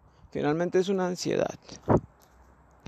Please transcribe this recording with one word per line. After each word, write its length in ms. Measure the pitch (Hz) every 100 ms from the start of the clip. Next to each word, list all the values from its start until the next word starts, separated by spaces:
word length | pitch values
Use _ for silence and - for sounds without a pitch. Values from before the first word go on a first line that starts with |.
| - _ -
Finalmente 480 | 143 139 156 175 185
es 100 | 185
una 160 | 190 185
ansiedad. 500 | 180 147 - - - - - - - - - - - - - _ _